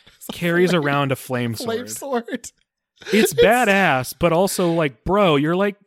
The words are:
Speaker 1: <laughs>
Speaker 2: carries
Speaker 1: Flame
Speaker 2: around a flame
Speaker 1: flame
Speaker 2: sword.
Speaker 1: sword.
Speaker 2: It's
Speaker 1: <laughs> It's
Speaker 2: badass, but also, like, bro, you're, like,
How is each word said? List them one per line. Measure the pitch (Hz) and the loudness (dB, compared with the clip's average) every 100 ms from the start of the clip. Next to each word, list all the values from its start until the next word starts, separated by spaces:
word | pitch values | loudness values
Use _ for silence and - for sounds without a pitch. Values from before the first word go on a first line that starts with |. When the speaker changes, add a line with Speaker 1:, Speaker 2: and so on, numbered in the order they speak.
| _ | _
Speaker 1:
<laughs> | _ - | _ -16
Speaker 2:
carries | - 175 170 180 | -6 -2 2 2
Speaker 1:
Flame | 175 | 2
Speaker 2:
around | 147 143 139 | 0 0 0
a | 131 | -4
flame | - 127 120 | -4 -4 -4
Speaker 1:
flame | 110 233 226 214 | -6 -6 -8 -8
Speaker 2:
sword. | 226 285 240 302 | -12 -6 -6 -6
Speaker 1:
sword. | |
Speaker 2:
It's | 302 - _ _ _ | -12 -12 _ _ _
Speaker 1:
<laughs> | _ _ - | _ _ -2
It's | 208 - | 0 2
Speaker 2:
badass, | - 208 240 226 196 185 131 127 - | 4 4 4 2 2 2 0 -4 -2
but | 170 | 0
also, | 165 190 - 175 | 2 0 0 0
like, | 165 151 120 | 0 -2 -4
bro, | - 196 196 147 | -2 2 4 2
you're, | 151 180 | 2 0
like, | 202 202 | -2 -4